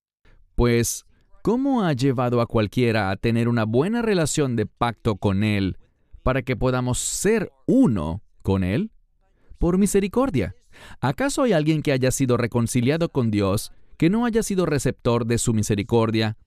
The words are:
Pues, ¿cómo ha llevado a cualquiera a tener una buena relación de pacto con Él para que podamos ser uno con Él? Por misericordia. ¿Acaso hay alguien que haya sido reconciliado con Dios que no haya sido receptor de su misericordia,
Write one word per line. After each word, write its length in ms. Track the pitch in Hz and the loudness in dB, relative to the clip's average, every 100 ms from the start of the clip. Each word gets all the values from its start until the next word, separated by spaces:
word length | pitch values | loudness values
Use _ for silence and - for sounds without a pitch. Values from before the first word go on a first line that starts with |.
| _ _ _ - - - | _ _ _ -20 -8 0
Pues, 500 | 120 117 117 - - _ _ - | 2 2 0 -6 -14 _ _ -6
¿cómo 420 | - 240 277 254 | -2 0 0 0
ha 80 | 180 | 0
llevado 480 | 127 135 123 123 120 | 2 0 0 0 0
a 80 | 117 | 0
cualquiera 640 | 117 107 123 117 110 95 | 0 0 0 0 0 -2
a 40 | 98 | -2
tener 320 | 117 117 117 | 0 0 0
una 140 | 120 | 0
buena 400 | 110 117 185 240 | 0 0 0 0
relación 540 | 220 185 147 - 135 113 | 0 0 0 -2 -2 -2
de 100 | 107 | -4
pacto 480 | - 120 - 117 | -4 -4 -2 -4
con 300 | 101 104 95 | -2 0 0
Él 340 | 107 101 95 - - _ _ - | 0 0 -2 -4 -14 _ _ -6
para 180 | 127 131 | -2 -2
que 140 | 120 117 | -2 -2
podamos 420 | 127 127 123 120 | -2 0 -2 -4
ser 540 | - - 190 226 - _ - | -4 -2 0 0 -2 _ 0
uno 560 | 240 220 101 76 87 - _ | 4 4 2 -2 -6 -12 _
con 220 | - 95 | -2 0
Él? 260 | 90 120 220 _ _ _ _ _ - - | 0 -2 -4 _ _ _ _ _ -14 -4
Por 200 | 165 185 | 0 2
misericordia. 800 | 202 196 202 233 269 143 92 - _ - - - | 2 2 0 0 0 -2 -4 -8 _ -20 -20 -6
¿Acaso 440 | 131 147 277 311 | -4 -2 -2 0
hay 80 | 254 | 2
alguien 280 | 165 151 156 | 2 2 0
que 120 | 147 | 0
haya 180 | 135 127 | 0 0
sido 260 | - 131 120 | 0 0 0
reconciliado 760 | 113 120 117 127 120 165 165 | 0 -2 0 0 0 0 -2
con 200 | 143 117 | -2 0
Dios 400 | 104 98 101 - - - - | 0 0 0 -4 -16 -12 0
que 140 | 165 | 2
no 160 | 220 240 | 2 0
haya 160 | 220 | 0
sido 240 | - 185 165 | 0 0 0
receptor 580 | 143 131 - 123 117 | 0 -2 -2 0 0
de 140 | 117 117 | 0 -2
su 160 | - | 0
misericordia, 840 | 110 101 107 117 117 110 110 110 - | 0 0 -2 0 0 2 0 -2 -6